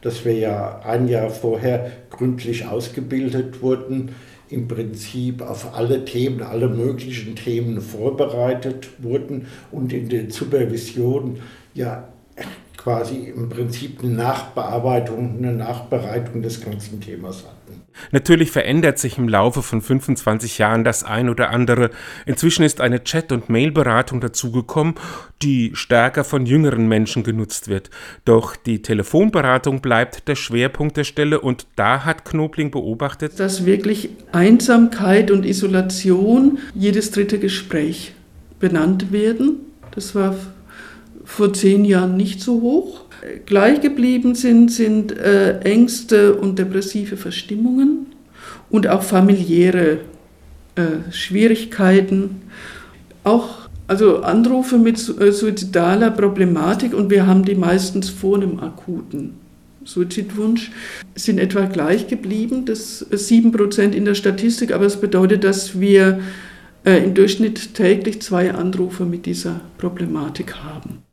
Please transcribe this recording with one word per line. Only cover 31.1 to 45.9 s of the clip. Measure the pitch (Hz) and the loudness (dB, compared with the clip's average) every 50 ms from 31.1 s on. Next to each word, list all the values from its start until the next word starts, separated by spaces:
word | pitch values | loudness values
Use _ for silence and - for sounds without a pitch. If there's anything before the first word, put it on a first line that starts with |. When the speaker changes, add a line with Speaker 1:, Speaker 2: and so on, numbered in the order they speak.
| - - 147 151 156 147 | -2 -2 0 0 0 0
Speaker 2:
und | - 131 127 123 - _ _ | 0 -2 -4 -4 -6 _ _
da | - 104 104 123 139 135 | -2 2 2 2 0 0
hat | 160 160 156 - | -4 -4 -6 -6
Knobling | - - 160 156 156 156 - 151 147 | -6 -4 -4 -4 -4 -4 -4 -4 -4
beobachtet, | 139 143 - 95 113 117 151 139 - - 156 151 - - | -4 -6 -6 -6 -6 -4 -6 -6 -6 -6 -10 -10 -6 -4
Speaker 3:
dass | 196 190 185 190 180 | -4 -4 -2 -2 2
wirklich | 175 196 202 196 208 214 208 - - - - - - | 2 2 2 2 -2 -2 -2 -6 -10 -12 -14 -20 -4
Einsamkeit | - 175 175 196 226 233 - - 240 233 233 226 - - 202 190 190 208 220 190 | 2 4 6 8 8 6 6 6 6 6 6 6 4 0 2 4 4 4 6 4
und | 202 196 185 | 4 2 2
Isolation | - 196 - - 190 185 185 185 185 - - - 190 180 180 196 214 233 262 269 277 277 - - - - | 0 -2 0 0 0 2 2 0 0 -4 -2 2 2 4 4 4 4 4 6 6 6 4 2 -6 -10 -6
jedes | 196 190 208 190 208 208 - | 0 0 2 2 2 0 -2
dritte | - 202 202 202 220 202 | 0 -2 0 0 0 0
Gespräch | 202 196 190 - - - - 160 147 156 170 - - - - - - _ _ - - - - - | 0 -2 -2 -4 -8 -4 -4 -2 -2 -2 -4 -6 -10 -16 -18 -20 -20 _ _ -20 -20 -20 -8 -2
benannt | - 185 170 165 156 165 190 185 190 190 | -2 0 2 2 2 2 2 0 0 -2
werden. | 190 208 208 220 233 226 254 285 302 269 - - - _ - - | -2 0 2 2 0 2 2 0 0 -2 -6 -18 -20 _ -20 -14
Das | - - 196 - - | -12 -12 -12 -6 -2
war | 208 196 190 | 0 0 0
f-, | 190 190 190 - - - - - - - - - - - - - - - - | -2 -4 -8 -14 -18 -20 -20 -20 -20 -20 -20 -20 -20 -20 -20 -20 -20 -20 -20
vor | - - - 208 202 196 | -18 -2 0 0 0 2
zehn | 190 - 196 196 196 208 | 4 4 4 6 6 6
Jahren | 202 196 185 180 185 185 185 | 4 4 4 4 2 2 0
nicht | 202 190 - - | 0 0 -2 -6
so | - - 247 226 | -2 0 0 0
hoch. | 226 240 269 330 381 - - - - - - - - - - - - | 2 2 0 0 0 -2 -12 -16 -20 -20 -20 -18 -16 -14 -14 -14 -12
Gleich | - 196 202 196 226 285 294 | -2 0 4 4 4 4 4
geblieben | 285 285 285 247 240 247 254 247 240 247 247 | 2 -2 0 2 2 2 2 2 2 0 0
sind, | 240 - 247 233 233 233 233 | 2 4 6 8 8 8 6
sind, | 233 - 226 214 214 214 208 214 - - | 6 2 0 2 2 0 0 -2 -6 -2
äh, | - 190 202 196 196 190 - - | 2 4 4 4 4 2 0 0
Ängste | - 202 208 226 240 240 | 0 2 4 6 4 4